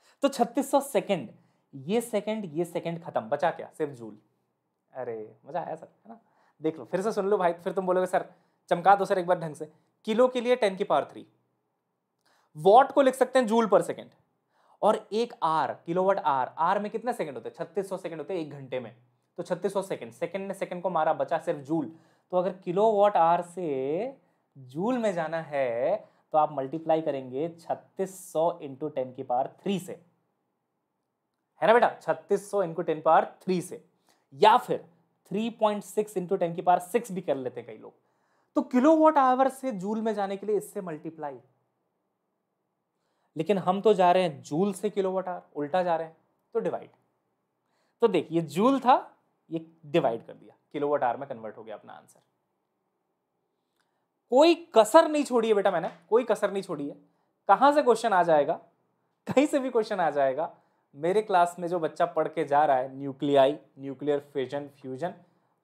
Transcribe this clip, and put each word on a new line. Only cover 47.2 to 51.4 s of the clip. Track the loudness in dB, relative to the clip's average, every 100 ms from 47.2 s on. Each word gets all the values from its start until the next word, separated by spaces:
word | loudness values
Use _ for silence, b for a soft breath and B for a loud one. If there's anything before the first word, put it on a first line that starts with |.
| _ _ _ _ _ _ _ _
तो | 2
देख, | 2 0
ये | -2
जूल | -2 2 2 4
था, | 4 4 2 _ _ _ _
ये | -12 -12 _ -2
डिवाइड | 0 2 -2 -10
कर |
दिया, | -20 -20 _ _
किलोवाट | -6 -2 0
आवर | 0 -4
में | -10
कन्वर्ट | -12